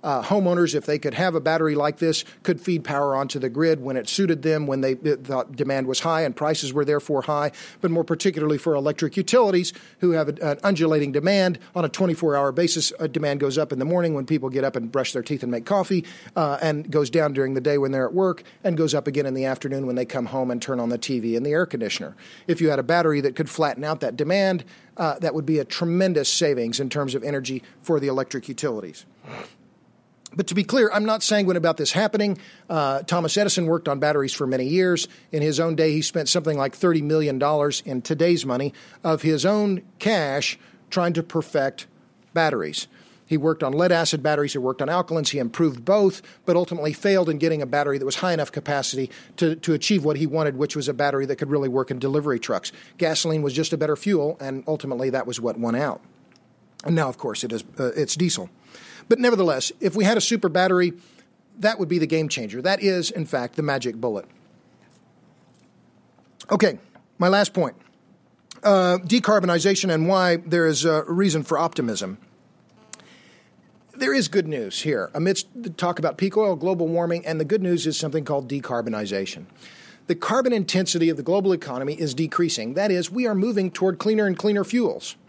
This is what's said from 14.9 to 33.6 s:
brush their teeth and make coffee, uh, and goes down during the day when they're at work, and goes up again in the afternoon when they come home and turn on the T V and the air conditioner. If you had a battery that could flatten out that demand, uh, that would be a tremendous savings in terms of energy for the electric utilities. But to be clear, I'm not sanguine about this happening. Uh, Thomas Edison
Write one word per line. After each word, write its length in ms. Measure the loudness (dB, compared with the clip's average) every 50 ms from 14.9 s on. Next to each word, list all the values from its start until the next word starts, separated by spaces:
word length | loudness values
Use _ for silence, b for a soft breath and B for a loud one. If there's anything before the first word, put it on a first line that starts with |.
| -2
brush 180 | -2 -2 0
their 120 | -4 -6 -4
teeth 200 | -4 -6 -4 -4
and 80 | -4
make 140 | -4 -4 -2
coffee, 400 | 0 0 0 2 2 0 0 0 B B B B B B
uh, 200 | 0 0 0 0 0
and 280 | 0 0 0 -2 -4 0
goes 200 | 0 0 0 2
down 240 | 2 2 2 2 2
during 200 | 0 0 0 -2
the 60 | 0
day 180 | 0 2 2
when 140 | 2 2 0
they're 160 | 0 0 -2
at 60 | 0 2
work, 300 | 2 2 2 0 -4 -10 B B B B
and 140 | -2 0
goes 160 | 2 0 2 0
up 140 | 0 -2
again 180 | 0 -2 0 -2
in 80 | 0 -2
the 100 | -2 -2
afternoon 440 | -2 -2 -4 -4 -6 -4 -4 -4
when 80 | -2 -2
they 100 | -2 -4
come 220 | -4 -4 -6 -4
home 240 | -2 -2 -2 -2 -2
and 100 | -2 -4
turn 180 | -4 -4 -4 -2
on 100 | -2 -2
the 80 | -4 -4
T 200 | -4 -4 -4 -2
V 160 | -2 -2 -2
and 100 | 0 0
the 60 | 0
air 140 | 0 0 0
conditioner. 500 | -2 -2 -6 -4 -4 -6 -6 -8 -12 -14 B B B B B B
If 160 | -2 0 2
you 80 | 2 2
had 100 | 2 2
a 40 | 2
battery 360 | 2 2 4 4 4 2 2
that 140 | 0 0 -2
could 140 | -2 -6 -4
flatten 340 | 0 0 0 0 0 -4 -4
out 160 | -4 -4 -2
that 140 | -4 -4 -2
demand, 480 | -2 0 0 2 2 2 2 0 -2 -4 B B B B B B
uh, 220 | -4 -2 -2 -2 -2
that 140 | -4 -4 -2
would 140 | -2 -2
be 100 | 0 -2 -2
a 60 | -2
tremendous 640 | -4 -6 -4 -2 0 2 2 2 2 2 2 0 0
savings 500 | 0 2 2 2 2 0 -2 -2 -2 -4
in 100 | -4 -4
terms 260 | -2 -4 -2 -2 -4
of 80 | -4 -4
energy 400 | -4 -4 -4 -4 -6 -8 -8 B B B B
for 180 | -4 -2 -2 0
the 80 | 0
electric 400 | 0 -2 -2 -4 -4 -6 -8 -8
utilities. 580 | -8 -8 -4 -4 -4 -4 -4 -8 -12 -16 -18 -20 _ _ B B B B B B B B B _ _ _ _ _ _ _ _ _ _ _ _ _ -10 -6
But 120 | -4 -4
to 80 | -2 -2
be 80 | -2 -2
clear, 280 | 2 4 4 4 4 4
I'm 120 | 0 2
not 180 | 2 0 0 2
sanguine 320 | 2 2 2 4 2 2
about 220 | 2 2 2 2
this 160 | 2 -2 0 0
happening. 440 | 0 0 2 2 0 0 0 -2 -4 B B B B B -2
Uh, 320 | 0 0 2 2 0 -2 -2
Thomas 340 | 0 0 0 0 0 0
Edison 280 | 2 2 2 2 0